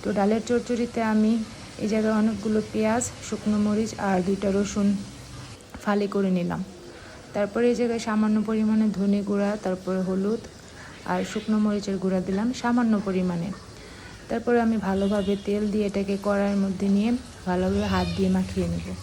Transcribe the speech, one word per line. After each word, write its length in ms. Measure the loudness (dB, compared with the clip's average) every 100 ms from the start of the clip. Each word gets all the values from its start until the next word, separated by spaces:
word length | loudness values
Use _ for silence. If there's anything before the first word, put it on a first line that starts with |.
তো 80 | 0
ডালের 300 | 2 2 2 2
চচ্চড়িতে 540 | -2 0 -2 0 0
আমি 360 | 2 4 4 2 -2 -10 -14 -6
এই 100 | 0
জায়গায় 260 | 2 2
অনেকগুলো 480 | 2 2 0 0 0 0
পেঁয়াজ, 380 | 0 2 2 -2 -6 -8
শুকনো 300 | -4 0 2
মরিচ 360 | 2 2 0 -2
আর 220 | 2 2 2
দুইটা 220 | 0 2
রসুন 420 | 2 0 2 2 2 -4 -14 -16 -16 -16 -18 -18 -8
ফালি 240 | -2 0 0
করে 240 | 0 2
নিলাম। 340 | 0 0 -2 -6 -12 -18 -18 -18 -18 -8
তারপরে 340 | -4 -2 2 2
এই 60 |
জায়গায় 240 | 2 0 0
সামান্য 440 | 0 2 4 2
পরিমাণে 460 | 2 2 4 4 2
ধনে 340 | 2 2 2
গুঁড়া, 340 | 2 0 0 0
তারপরে 380 | -2 -4 -2 -2
হলুদ 380 | 0 0 0 -2 -6 -16 -18 -18 -18 -12
আর 200 | -4 -2
শুকনো 340 | -2 -4 0 2
মরিচের 380 | 2 0 -2 -2
গুঁড়া 220 | 0 0
দিলাম 320 | 0 0 0
সামান্য 480 | 0 0 2 4 2
পরিমাণে। 440 | 2 0 0 0 -4 -6 -14 -18 -18 -18 -18 -18 -6
তারপরে 320 | -4 2 4
আমি 160 | 4 2
ভালোভাবে 600 | 0 2 2 2 0 -2
তেল 260 | 0 0 0
দিয়ে 160 | 0 0
এটাকে 320 | 0 -2 -2
কড়াইয়ের 340 | 0 2 2 2
মধ্যে 320 | 0 0 2
নিয়ে 240 | 4 4 0 -4 -8 -2
ভালোভাবে 400 | 0 2 2 2
হাত 200 | 0 0 0
দিয়ে 120 | 2
মাখিয়ে 400 | 2 0 -2 -2
নেব। 180 | -4 -6 -10